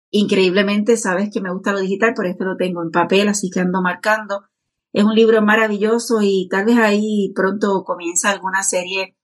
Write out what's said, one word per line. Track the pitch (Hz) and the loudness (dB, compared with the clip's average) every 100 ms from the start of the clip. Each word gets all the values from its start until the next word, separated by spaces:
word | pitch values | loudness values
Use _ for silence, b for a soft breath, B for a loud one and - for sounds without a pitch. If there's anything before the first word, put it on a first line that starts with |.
| _ | _
Increíblemente, | 208 196 196 185 185 202 202 208 233 | 0 2 2 2 2 2 0 2 0
sabes | 214 180 208 | 0 -2 -2
que | 233 | -4
me | 185 | -6
gusta | 185 196 | -6 -4
lo | 202 | -2
digital, | 190 196 220 | -2 0 0
por | 233 185 | 0 -4
esto | 180 190 | -4 -6
lo | 185 | -4
tengo | 185 170 | -4 -4
en | 170 | -4
papel, | 175 170 190 208 | -2 2 2 2
así | 202 185 | 0 -4
que | 185 | -2
ando | 185 185 | 0 0
marcando. | 180 175 214 220 208 202 - _ _ _ _ | -2 -2 -2 -2 -2 -8 -10 _ _ _ _
Es | - | 0
un | 208 220 | 2 4
libro | 226 220 | 6 6
maravilloso | 208 214 220 208 214 233 233 226 | 4 2 2 0 0 0 0 0
y | 202 196 185 | 2 0 -2
tal | 190 208 | -2 2
vez | 240 | 4
ahí | 220 202 214 208 190 190 | 4 2 0 0 -2 0
pronto | 190 202 208 190 | -2 0 0 0
comienza | 180 175 170 180 214 | -2 -6 -6 -2 -2
alguna | 196 180 190 | -2 -2 -4
serie | 196 185 180 190 190 _ | -2 -2 -4 -4 -6 _